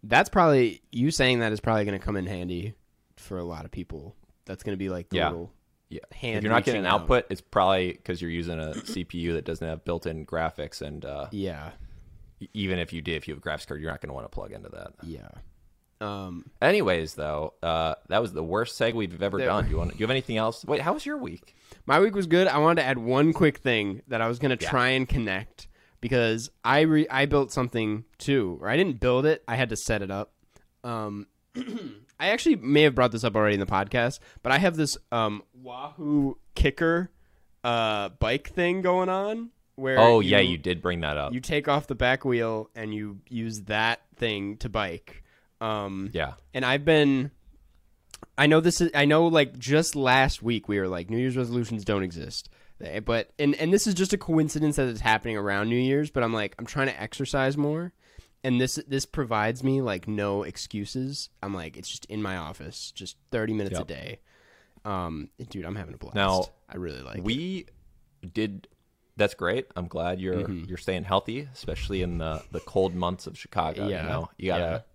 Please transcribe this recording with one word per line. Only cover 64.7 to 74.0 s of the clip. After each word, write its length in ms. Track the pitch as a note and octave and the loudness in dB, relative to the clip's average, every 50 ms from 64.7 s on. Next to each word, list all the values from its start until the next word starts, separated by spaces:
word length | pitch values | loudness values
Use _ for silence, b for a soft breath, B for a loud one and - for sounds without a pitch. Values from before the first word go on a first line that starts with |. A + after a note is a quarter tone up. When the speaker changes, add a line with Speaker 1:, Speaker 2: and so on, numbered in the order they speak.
| b b _ | b b _
Speaker 1:
Um, 440 | G#2+ G2+ F#2 F2+ E2+ D#2+ D#2 D2 - _ _ - - | -6 -6 -4 -4 -6 -6 -8 -10 -12 _ _ -18 -12
dude, 160 | - G2+ E2+ | -10 -10 -8
I'm 100 | E2 G2 | -8 -8
having 200 | G#2 F2+ D2+ D2+ | -8 -8 -10 -14
a 20 | - | -16
blast. 180 | - - - | -16 -6 0
Speaker 2:
Now, 300 | G2+ G2 F#2+ F#2+ F#2 F#2 - - _ _ _ | 2 2 4 4 2 2 -2 -6 _ _ _
Speaker 1:
I 80 | - F2+ | -12 -10
really 240 | F2+ E2+ C#2+ B1+ | -8 -8 -8 -10
like 160 | C2 B1+ - - | -12 -12 -10 -6
it. 40 | F2+ | -4
Speaker 2:
we 420 | G#2 A#2 C#3 E3 F#3 F#3+ F#3 - - - - _ - _ _ _ _ _ _ - F2+ - | -2 -2 -2 -4 -6 -6 -8 -10 -14 -20 -20 _ -20 _ _ _ _ _ _ -20 -10 -4
did, 340 | A2 G#2+ G#2+ G2+ F#2+ - - _ _ _ _ _ _ _ _ _ - | -4 -2 -2 -4 -8 -14 -18 _ _ _ _ _ _ _ _ _ 0
that's 160 | G#2 G2+ - | 0 0 0
great. 320 | - F#2 F2 G2 B2+ C3 _ - | 0 -2 0 0 0 -4 _ -8
I'm 120 | - F2+ E2+ | -8 -8 -6
glad 320 | - D#2 E2 F2 F#2 F#2 | -4 -4 -2 -2 -2 -2
you're, 160 | F#2 F#2 F#2 | -2 -2 -2
Speaker 1:
Mm-hmm. 300 | F2+ G2 G2+ G2 F2 E2 F2 | -2 -2 -4 -6 -8 -8 -10
Speaker 2:
you're 100 | F#2 F2 | -12 -8
staying 280 | - - F#2 F2+ - | -4 -4 -2 -2 0
healthy, 420 | F#2 G2 G2 - - A2+ C3 D3 C#3 B2+ | 2 0 0 2 0 -8 -8 -10 -12 -16
especially 480 | - - - D#2 - - - G2+ F#2+ F#2 | -12 -8 -8 -6 -6 -4 -4 -2 -2 -2
in 140 | F2 E2+ E2+ | -2 -2 -4
the, 240 | D#2+ D#2 D#2 D#2 - - | -4 -4 -4 -6 -8 -8
the 80 | - E2+ | -10 -10
cold 340 | - - - G2+ F#2+ F#2+ F2 | -10 -4 0 0 0 0 0
months 320 | F2+ F2+ F2 F#2 F2+ - | -2 -2 -2 -4 -4 -10
of 100 | - - - | -14 -16 -16
Chicago. 500 | - - - - E2 D#2+ D#2 - G2+ G2+ | -18 -10 -4 -2 -2 -2 -2 -4 -4 -4
Speaker 1:
Yeah. 160 | G2 F2+ | -4 -4